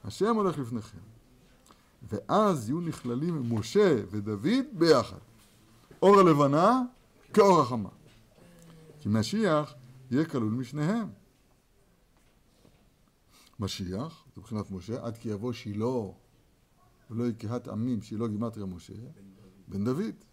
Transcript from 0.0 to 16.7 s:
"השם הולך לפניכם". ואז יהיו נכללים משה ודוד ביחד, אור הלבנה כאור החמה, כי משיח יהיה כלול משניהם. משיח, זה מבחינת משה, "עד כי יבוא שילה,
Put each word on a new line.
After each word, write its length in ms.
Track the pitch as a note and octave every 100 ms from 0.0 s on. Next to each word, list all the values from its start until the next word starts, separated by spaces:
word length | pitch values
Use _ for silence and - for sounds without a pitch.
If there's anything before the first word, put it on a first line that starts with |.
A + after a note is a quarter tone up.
"השם 320 | - - G3+ A3+
הולך 220 | G3 D3
לפניכם". 400 | A#2+ A#2+ - - - - _ _ _ _ _ - _ _ A2+
ואז 600 | G#2+ - F#3 G#3+ D#3 G#2+
יהיו 120 | D#3
נכללים 720 | E3+ - B2 A#2+ E3 D#3+ A#2
משה 480 | A2+ G#2+ G3+ G3+ B2 F#2+
ודוד 560 | G#2 G2+ G#2 C3 B3+ C4+
ביחד, 460 | F3+ E3 C3+ G#2+ F2+ - _ _ _ _ _ _ -
אור 180 | F#3 G3+
הלבנה 640 | F3+ C#3+ C#3 D3 F#3+ B3+ B3 _ _ _ _
כאור 260 | G#3 G3 F3
החמה, 280 | B2 B2 F#2+ - - - _ _ - - - - - -
כי 80 | G#2
משיח 680 | A2 G#2 G#3 G#3 D3+ D3 - - - -
יהיה 140 | B2
כלול 280 | D#3+ C#3 G#2+
משניהם. 560 | A#2 B2 D3 D3+ A#3 G#3 - _ _ _ _ _ _ _ _ _ _ _ _ _ _ _ _ _ _ _ _ _ _ _ -
משיח, 640 | G2 - F2+ F#2+ D#3 E3 -
זה 60 | -
מבחינת 300 | F#2 G#2+ G2
משה, 360 | F#2+ F2 A#2+ A#2+
"עד 100 | A2+
כי 120 | A#2
יבוא 240 | G#2 A#2+
שילה, 580 | A2+ A2 G2+ A2+ B2+ G2 - _ _ _ _ _